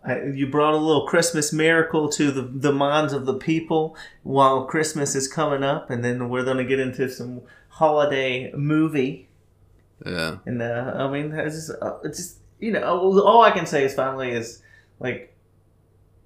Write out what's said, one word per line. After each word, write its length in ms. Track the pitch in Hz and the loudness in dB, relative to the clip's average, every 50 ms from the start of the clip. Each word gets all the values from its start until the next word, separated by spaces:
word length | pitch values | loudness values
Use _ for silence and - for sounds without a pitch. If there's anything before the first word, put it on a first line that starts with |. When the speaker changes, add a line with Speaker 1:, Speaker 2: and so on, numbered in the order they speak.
| - | -8
Speaker 1:
I, 200 | 131 127 - - | -6 -4 -4 -4
you 240 | 143 139 135 139 127 | -4 -4 -4 -2 0
brought 260 | 135 147 147 151 156 | 2 2 2 4 2
a 40 | 156 | 2
little 300 | 156 160 156 139 - - | 2 2 2 2 2 2
Christmas 460 | - 170 165 - - 156 147 - 151 | 2 2 2 2 0 -2 -2 -2 0
miracle 560 | 156 156 160 165 160 160 160 - 156 151 147 | 2 4 4 4 4 2 2 0 0 0 0
to 220 | - - 151 143 | 0 0 0 0
the, 100 | 131 135 | 0 -2
the 320 | 120 123 127 135 127 147 143 | -4 -6 -4 -2 0 0 2
minds 400 | 139 143 143 147 156 151 139 139 | 2 2 2 2 2 0 0 -2
of 120 | 135 123 | -4 -2
the 100 | 131 120 | -2 -4
people 600 | - - 170 160 160 160 - 165 160 156 160 - - - - - - - | -2 -2 -2 0 0 0 0 0 0 -2 -2 -6 -12 -20 -20 -20 -16 -8
while 420 | 127 131 139 139 135 135 131 131 | -2 2 4 6 6 4 2 0
Christmas 500 | - - 160 156 156 - 156 143 139 - | -2 -2 -2 -2 -2 -2 -2 -2 -2 -2
is 160 | 135 131 - | -2 -4 -4
coming 320 | - 165 156 147 139 135 139 | -2 -2 -2 0 0 0 0
up, 260 | 139 147 160 - - | 0 -2 -2 -4 -6
and 140 | 127 117 117 | -6 -4 -2
then 260 | 123 123 123 123 120 | -2 -2 -4 -4 -4
we're 140 | 123 127 127 | -2 -2 0
gonna 220 | 131 131 131 127 | 0 0 -2 0
get 140 | 123 135 135 | 0 0 0
into 300 | 127 127 123 - 131 123 | 0 -2 -2 -4 -4 -4
some 320 | - - 120 123 123 123 - - - - _ _ | -4 -6 -10 -12 -12 -14 -16 -20 -20 -20 _ _
holiday 840 | - - 160 156 151 147 143 - 139 135 131 131 127 127 131 - - | -2 2 2 4 4 4 2 2 2 0 0 0 -2 -4 -6 -6 -6
movie. 760 | 139 143 147 156 156 160 160 147 139 127 135 160 - - _ _ _ _ _ _ _ _ _ _ _ _ _ _ - - | -4 -2 0 2 2 2 2 2 0 0 -2 -2 -8 -14 _ _ _ _ _ _ _ _ _ _ _ _ _ _ -14 -10
Speaker 2:
Yeah. 320 | - 90 87 80 80 85 95 - | -6 -4 -2 -2 -4 -4 -6 -8
Speaker 1:
And, 160 | - 123 120 | -8 -6 -6
uh, 320 | 117 117 117 120 123 131 - | -4 -4 -4 -6 -6 -6 -6
I 140 | 131 135 135 | -4 -4 -4
mean, 220 | 139 143 147 151 | -4 -4 -6 -6
it's 240 | 156 156 151 156 156 | -6 -6 -6 -6 -6
just, 260 | 160 156 - - - | -8 -10 -12 -10 -8
uh, 180 | - 101 - - - | -8 -8 -8 -8 -10
it's 140 | 151 143 - | -10 -10 -10
just, 200 | 175 - - - - _ _ - | -12 -14 -16 -20 -20 _ _ -10
you 120 | - 226 | -6 -4
know, 120 | 202 151 - | -4 -2 -2
all, 380 | 151 180 180 185 190 196 196 | 0 0 2 2 4 6 6
all 200 | - 202 220 233 226 | 8 8 8 8 8
I 80 | 208 | 8
can 140 | 196 185 165 | 6 2 0
say 200 | - - 143 135 | 0 0 2 2
is 80 | 131 - | 2 0
finally 380 | - 131 135 135 131 131 123 | 0 -2 -2 -2 -4 -4 -4
is, 300 | 120 117 113 - - - - - - - _ _ _ - | -4 -4 -6 -8 -10 -18 -20 -20 -20 -20 _ _ _ -10
like, 340 | 95 95 107 - - - _ _ _ _ _ _ _ _ _ _ _ _ _ _ _ _ _ _ _ | -8 -6 -6 -8 -10 -18 _ _ _ _ _ _ _ _ _ _ _ _ _ _ _ _ _ _ _